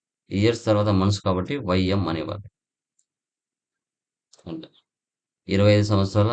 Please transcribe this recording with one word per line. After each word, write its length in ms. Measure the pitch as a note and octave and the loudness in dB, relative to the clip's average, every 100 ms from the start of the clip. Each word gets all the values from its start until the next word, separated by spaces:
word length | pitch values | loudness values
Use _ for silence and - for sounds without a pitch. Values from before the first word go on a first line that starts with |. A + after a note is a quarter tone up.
| _ _ _ | _ _ _
ఇయర్స్ 320 | F#2+ A2 A#2 | 0 0 0
తర్వాత 260 | - G#2 G#2 | 0 0 2
మంత్స్ 260 | F#2+ G2 G2+ | 2 2 0
కాబట్టి 340 | G2 F2+ F#2 C#3+ | -2 -4 -4 -6
వైఎం 400 | G#2 F#2 F#2 G2 E2 | -2 0 0 0 -2
అనేవాళ్ళు. 420 | D#2+ D2+ - G2+ _ _ _ _ _ _ _ _ _ _ _ _ _ _ _ _ _ _ _ | -4 -6 -10 -14 _ _ _ _ _ _ _ _ _ _ _ _ _ _ _ _ _ _ _
అంటే 240 | E2+ E2 D#2+ _ _ _ _ _ _ _ - | -16 -16 -16 _ _ _ _ _ _ _ -4
ఇరవై 240 | F#2+ G#2 | 2 4
ఐదు 140 | G#2 G#2 | 4 4
సంవత్సరాల 460 | G2+ G2 G#2 G#2 | 0 0 2 0